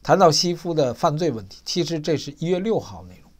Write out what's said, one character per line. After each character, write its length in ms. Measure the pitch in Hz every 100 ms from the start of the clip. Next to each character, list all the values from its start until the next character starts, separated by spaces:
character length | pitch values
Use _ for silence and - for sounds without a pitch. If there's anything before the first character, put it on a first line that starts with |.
谈 160 | - 175
到 140 | 175
西 240 | 147 175 170
夫 180 | 175
的 200 | 160 131
犯 240 | 117 170 151
罪 120 | 170
问 160 | 113 98
题。 120 | - -
其 180 | 180
实 160 | 160 165
这 160 | 151 143
是 180 | 143 -
一 60 | 165
月 120 | 180
六 220 | 208 185
号 240 | - 90
内 160 | 90 92
容 80 | -